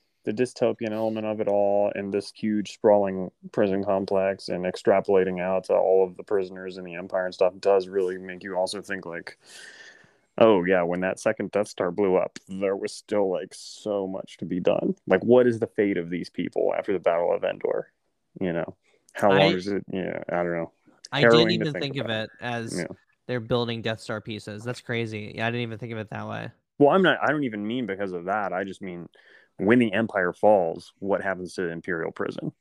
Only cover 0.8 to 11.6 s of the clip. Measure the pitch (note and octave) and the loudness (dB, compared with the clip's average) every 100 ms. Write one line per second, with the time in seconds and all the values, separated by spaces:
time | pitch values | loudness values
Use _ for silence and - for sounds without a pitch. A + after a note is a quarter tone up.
0.8 | A2+ G#2+ A2 A2 G#2+ G#2+ G#2 G2+ G2+ G2+ | -4 -2 -2 -2 -4 -2 0 2 2 2
1.8 | G#2 G2 G2 G2+ - - A2 G#2 F#2+ - | 0 -2 -4 -4 -4 -6 -2 -2 -4 2
2.8 | A2 G#2 G2 F#2+ F2+ - F#3 - G#2 G2 | 6 6 4 -2 -8 -12 -6 0 0 0
3.8 | G2 F#2+ F#2+ G2 F#2+ F#2+ - F2+ F2+ - | 0 -2 0 0 0 -2 -6 -4 -4 -2
4.8 | - G2 G2 G2 F#2 F2+ F2+ F#2+ - F#2+ | 2 2 4 4 4 0 -2 -2 0 2
5.8 | F#2 F#2 F#2 F2+ F#2 G2+ F#2 F#2 F#2 F#2 | 4 4 2 -2 -4 -4 -2 -8 -12 -12
6.8 | F2+ E2+ F#2+ F#2+ F#2 - F#2 F#2+ G2 G2 | -12 -12 -6 -4 -4 0 0 2 2 2
7.8 | F#2 G2 F#2 F#2 F#2 F2+ G2 F#2 F#2+ G2+ | 2 -2 -2 -4 -10 -12 -6 -2 -2 -4
8.8 | F2+ F#2+ E2+ E2+ - - - - - - | -8 -10 -8 -12 -14 -18 -20 -20 -20 -20
9.8 | - - _ _ _ - A2+ G2 F2 F#2 | -20 -20 _ _ _ 6 8 8 4 2
10.8 | E2+ F2+ F#2 - A2 A2 G2 G2+ | 2 0 -2 -2 -4 -4 -2 -2